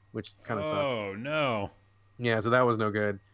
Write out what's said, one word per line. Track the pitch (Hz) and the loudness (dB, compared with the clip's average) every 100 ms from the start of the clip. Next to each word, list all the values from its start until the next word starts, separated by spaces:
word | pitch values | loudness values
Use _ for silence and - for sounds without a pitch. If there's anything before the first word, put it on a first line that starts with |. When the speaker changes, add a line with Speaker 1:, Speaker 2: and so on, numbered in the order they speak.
| - | -10
Speaker 1:
which | 110 - - - | -10 -10 -12 -6
kinda | 107 | -4
sucked. | 101 151 | -2 -2
Speaker 2:
Oh, | 139 117 101 98 | -2 -2 -4 -6
no. | 135 156 139 110 101 - _ _ _ - | -4 0 0 0 -4 -10 _ _ _ -4
Speaker 1:
Yeah, | 120 110 | 0 2
so | 113 | 4
that | 127 | 4
was | 123 113 | 4 2
no | 107 | 0
good. | 104 104 101 - | 0 -2 -2 -10